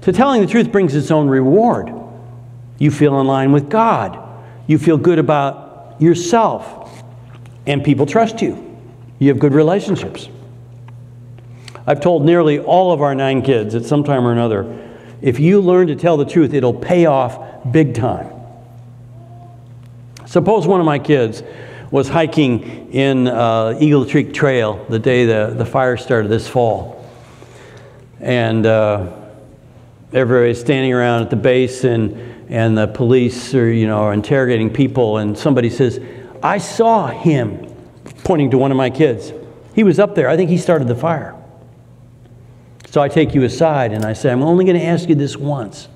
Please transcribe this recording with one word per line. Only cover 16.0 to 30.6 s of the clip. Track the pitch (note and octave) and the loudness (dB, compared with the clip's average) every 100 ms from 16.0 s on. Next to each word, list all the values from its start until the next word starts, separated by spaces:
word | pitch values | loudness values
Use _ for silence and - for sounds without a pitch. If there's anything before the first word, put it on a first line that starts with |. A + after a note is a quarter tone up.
| E3+ D#3+ | 0 0
the | |
truth, | C#3+ F3 D3+ | 0 2 2
it'll | D3 B2+ | 2 0
pay | A#2+ - F3+ E3+ | -2 -2 2 4
off | C3+ B2 - - - B2+ | 2 -2 -6 -16 -12 -2
big | C3 D3+ | 2 2
time. | A2 A2+ F#2 - - - - - - - - - - - - - - - - - - - - - | 0 -4 -4 -10 -16 -20 -20 -20 -20 -20 -20 -20 -20 -20 -20 -20 -20 -20 -20 -20 -20 -20 -20 -2
Suppose | F3+ F3 A3 D#3+ | 0 2 0 2
one | F#3+ | 2
of | D#3+ | 2
my | C#3+ | 0
kids | C#3+ D3 A2+ A2 - - - - - | 0 0 0 -4 -16 -18 -20 -20 -4
was | C3+ C3+ | -2 -2
hiking | E3+ D#3+ D#3+ C#3+ A#2 - - - | -2 -2 2 0 0 -6 -16 -8
in, | B2+ C#3 C3+ B2+ | -2 0 2 0
uh, | A#2 A#2 A2+ A2+ A2+ | 0 0 0 -2 0
Eagle | D3+ D3 | 2 2
Creek | B2 D3+ B2+ | 2 0 -2
Trail | - D3 B2+ A2 G2+ - | -2 0 0 -2 -4 -6
the | A2+ | -4
day | B2 B2 A#2+ | 0 2 2
the, | A2 G#2+ A#2+ | 2 -2 -4
the | |
fire | A#2+ - C3 A#2+ | -4 0 0 -2
started | - A#2+ G#2 | -2 -2 0
this | A2 A2+ | -2 -2
fall. | B2+ A#2 G2 F2 - - - - - - - - - - - - - | 0 0 -2 -6 -16 -20 -20 -20 -20 -20 -20 -20 -20 -20 -20 -20 -12
And, | - B2 A2+ A2+ A2 | -4 0 0 2 2
uh, | A2 G#2+ G#2 F2+ - - - - - - - - - - | 2 2 0 -6 -12 -20 -20 -20 -20 -20 -20 -20 -20 -6
everybody's | B2+ B2+ B2+ A#2+ A#2 | -2 2 2 2 0